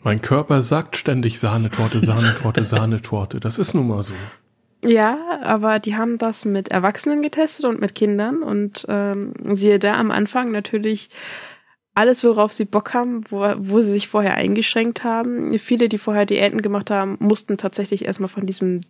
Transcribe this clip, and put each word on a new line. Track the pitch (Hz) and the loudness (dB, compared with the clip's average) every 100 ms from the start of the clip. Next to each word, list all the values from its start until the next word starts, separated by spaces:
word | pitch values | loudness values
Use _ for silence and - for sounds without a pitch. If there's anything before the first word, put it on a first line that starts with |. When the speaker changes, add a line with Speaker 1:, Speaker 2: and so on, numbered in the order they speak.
Speaker 1:
Mein | - 110 | -2 0
Körper | - 135 147 139 | 2 0 2 2
sagt | 117 151 160 - | 2 0 -2 -6
ständig | - 131 117 - | -2 0 0 0
Sahnetorte, | 110 113 110 - 113 117 | -2 0 0 0 0 2
Sahnetorte, | 113 110 113 113 113 113 | 2 4 2 2 0 0
<laughs> | |
Sahnetorte. | 104 110 110 110 - 104 98 - | 2 0 2 -2 -2 -4 -4 -6
Das | 110 113 | -6 -2
ist | - 156 | 0 0
nun | 123 | 0
mal | 101 | -2
so. | 101 95 101 - _ _ _ - | -4 -8 -14 -18 _ _ _ -4
Speaker 2:
Ja, | 233 226 214 294 339 302 | 2 4 4 0 -4 -4
aber | - 220 220 214 | -2 0 0 0
die | 214 214 | -2 -2
haben | 233 233 | -2 -2
das | 226 220 | -4 -4
mit | 214 196 190 | -4 -2 -2
Erwachsenen | 185 190 - 294 294 | 0 0 -2 -2 -2
getestet | 294 302 311 - 254 | -2 0 -2 0 -2
und | 220 | -2
mit | 202 | -4
Kindern | - 208 202 220 311 | 0 0 0 -2 -2
und, | 302 208 202 - - | -2 -2 -4 -6 -4
ähm, | 202 202 202 202 - - | -4 -2 -4 -8 -8 -2
siehe | 196 208 202 | 2 4 4
da, | 202 208 | 4 2
am | 220 | 2
Anfang | 202 208 254 247 | 2 0 0 -2
natürlich | 208 - 214 220 214 - - - - - - _ _ _ - | -4 -2 -2 -2 -4 -6 -16 -16 -16 -18 -20 _ _ _ 4
alles, | 233 247 | 4 6
worauf | 240 214 208 | 4 4 2
sie | - 202 | 0 0
Bock | 208 - | 0 0
haben, | 247 247 233 220 | -2 -2 -4 -6
wo, | 196 208 202 | -2 0 0
wo | 190 214 | 2 2
sie | 214 | 4
sich | 202 - | 2 0
vorher | 214 196 - | 0 2 2
eingeschränkt | 190 208 220 226 233 - | 2 0 0 0 0 -2
haben. | 233 226 240 240 - 226 | -2 -2 -2 -4 -2 -2
Viele, | - 240 233 | 0 2 2
die | 214 | 0
vorher | - 208 208 | 0 0 2
Diäten | 202 202 214 | 2 2 0
gemacht | 208 202 202 | -2 -2 -2
haben, | 202 196 - | -2 -2 0
mussten | 208 214 - 196 | 2 2 0 -4
tatsächlich | 190 - 202 202 214 | -4 -4 -4 -2 -4
erstmal | 190 185 | -4 -4
von | 202 190 | -4 -6
diesem | 185 185 180 | -2 -2 -2